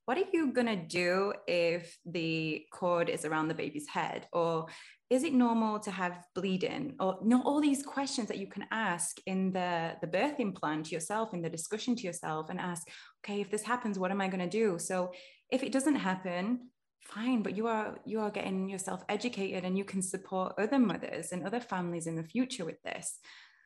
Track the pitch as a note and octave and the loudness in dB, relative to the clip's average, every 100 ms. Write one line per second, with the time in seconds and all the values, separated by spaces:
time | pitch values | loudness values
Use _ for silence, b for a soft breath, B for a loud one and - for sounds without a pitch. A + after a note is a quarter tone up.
0 | - D4+ F#4+ E4+ C#4 B3 A#3 G3 D#3+ F3 | -2 0 2 4 4 4 2 0 0 2
1 | F3 F#3 G3+ - - F3 E3+ E3+ E3 - | 4 4 2 0 0 4 4 2 -4 -14
2 | F3 E3+ E3 D#3+ D#3+ D3+ - - F3+ E3+ | -6 -2 0 0 0 -4 -6 -2 2 4
3 | E3 E3 D3+ D#3 D#3 D#3+ - D3+ D3 F3+ | 2 0 0 0 0 0 -4 -6 -4 -2
4 | D#3+ - - F3 E3 D#3+ E3 B B B | -2 -4 -2 0 2 0 -4 B B B
5 | - B3+ D#4+ B3+ A#3+ A3+ A3 G#3+ G#3 F#3 | 2 2 4 6 6 6 2 0 -4 -2
6 | F3+ F3 - F#3 F#3+ F#3 - - D#3+ - | -2 -2 -8 -4 0 0 0 -2 -6 -2
7 | F#3+ F#3 G#3+ B3 C4+ D4 D4 C4+ - C#4+ | 0 2 4 6 6 4 4 2 -2 -4
8 | C4+ - G#3 - G3 G3+ - A3 G#3 F3 | -2 -2 -4 -4 -6 -8 -4 -2 0 0
9 | - - F#3+ F#3+ F#3+ F#3 F3 E3+ E3 - | -4 -6 -4 0 2 0 0 0 -2 -4
10 | E3 F3+ C#4+ D4 G#3 F3+ D3+ D#3 D#3 E3 | -2 0 0 0 -2 0 -2 -2 -2 -4
11 | E3 G#3+ A3 F3 E3 E3 - G#3+ - A#3+ | -2 -2 -2 -2 -4 -6 -4 -4 0 0
12 | F#3 E3+ E3 D#3 D#3+ F#3 F3+ E3+ - B | -2 -4 -4 -4 -4 -4 -4 -4 -8 B
13 | B - - G3+ F#3+ G#3 A3 A#3+ A3+ F#3+ | B -14 -6 -4 -2 -2 0 0 0 0
14 | F#3 G3 F#3+ F#3 F3 G#3 A3 E3+ - F#3 | 0 2 0 0 0 2 2 2 0 0
15 | F3+ B B B - B3+ A#3+ C4 D4 B3+ | -2 B B B -2 0 2 2 4 2
16 | F#3 F#3 F#3 F3 G3+ B3 - _ _ _ | 2 0 -2 -2 0 -2 -4 _ _ _
17 | - G#3 A#3+ A#3+ - F#3+ A3+ A3 G#3 - | -14 -4 2 2 2 0 0 0 -2 -6
18 | - A3 G#3 - F#3+ F#3+ F#3+ G3 F#3+ F#3 | -4 -2 -2 -2 -2 0 -2 -4 -4 -6
19 | - G#3 A#3+ G3 F#3+ F#3+ F#3 F#3+ G3 F#3+ | -2 0 0 -2 -2 -2 0 -2 0 -2
20 | F3+ F#3+ - F#3+ F#3 - A3 C#4 G#3+ E3 | -2 -4 -2 -2 0 0 2 6 4 4
21 | - - - F3+ F#3 A#3+ - F#3 F3 E3+ | -2 -6 -4 -4 -2 -2 -2 -2 -2 -2
22 | E3 E3 E3 A#3+ B3 - D#3+ - - - | -2 -4 -2 0 0 -2 -6 -6 -8 -6
23 | - - b b b b | -6 -10 b b b b